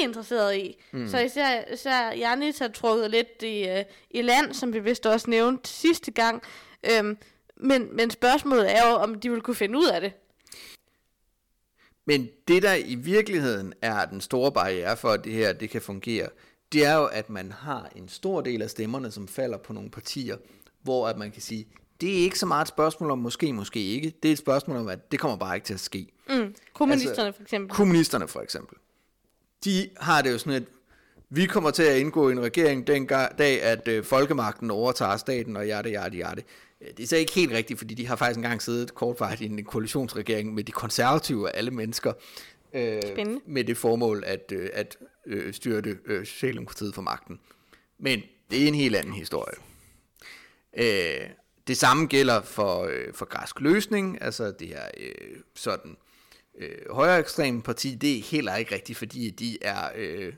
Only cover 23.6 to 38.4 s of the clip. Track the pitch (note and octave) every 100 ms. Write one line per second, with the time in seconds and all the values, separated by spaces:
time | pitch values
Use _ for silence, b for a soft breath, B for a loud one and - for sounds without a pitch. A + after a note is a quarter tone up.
23.6 | G2+ A#2 F#2+ A#2+ D#3 - D#3 D3+ - C3+
24.6 | E3 B2+ G#2+ F#2 - D3 D3+ G2 F#2+ F#2
25.6 | - F#2+ - F#2+ - _ - C4 G#3 -
26.6 | _ - C#4 C#4 B3+ A3+ G#3 G3+ - G#3
27.6 | G3 G#3 G3 E3+ D#3 A#2+ D#2+ - - -
28.6 | - - _ _ _ _ _ _ _ _
29.6 | G3 F#3 F#3+ - D3+ D#3 C3+ A#2+ D3+ C3
30.6 | B2+ _ _ b b b - C#3+ F#3 G#3
31.6 | D#3 C3+ D#3 C3 D3 D#3 C3+ B2+ A#2+ E3+
32.6 | D#3 C3 B2 C#3+ C3 C3+ C3 - D3 B2+
33.6 | A2 A2 A#2 A2 - C3 D3 C#3+ G#2+ -
34.6 | A#2 G#2 B2 B2 G#2 G#2 - B2+ A2+ G#2
35.6 | G#2+ G#2 A2+ G2+ F#2 F2+ E2+ F2+ - b
36.6 | b b - - A#2+ E3 D#3+ F#3+ D#3 A2+
37.6 | A2+ A#2 A2+ A#2 A#2+ A#2 A#2+ A#2